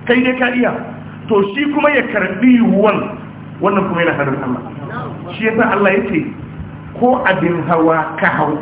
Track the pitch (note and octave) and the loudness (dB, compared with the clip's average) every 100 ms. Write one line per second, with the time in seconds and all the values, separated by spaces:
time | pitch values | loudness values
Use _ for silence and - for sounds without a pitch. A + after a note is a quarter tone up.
0 | - B3 B3+ B3+ B3 B3 A3+ - - - | 0 2 2 0 0 0 0 -2 -8 -12
1 | - - - G#3 G3+ B3 D4 C#4+ D4 C#4 | -14 -14 0 2 2 0 -2 2 2 2
2 | - G#3 F#3 F#3+ B3+ A#3+ G#3+ F#3 G#3+ G3 | 0 -2 -2 2 6 6 6 4 4 2
3 | - - - - - - F#3 G3 F3 E3+ | -2 -8 -14 -16 -16 -2 0 0 0 0
4 | E3+ D3 C#3 C3 B2+ B2 A#2+ - - - | 0 0 -2 -2 -4 -6 -8 -12 -10 -10
5 | - - - - A3 A3 A3+ G3 G3 G3 | -10 -10 -12 -4 -2 2 2 4 2 2
6 | - E3+ - - - - - - - - | 0 -2 -2 -8 -14 -12 -14 -14 -14 0
7 | B3 B3+ - F#3+ E3+ E3+ D3 E3+ D#3+ D#3+ | 2 4 2 2 2 0 0 2 4 2
8 | D3+ - F3+ - D3+ D3+ | 0 -2 -2 0 -2 -2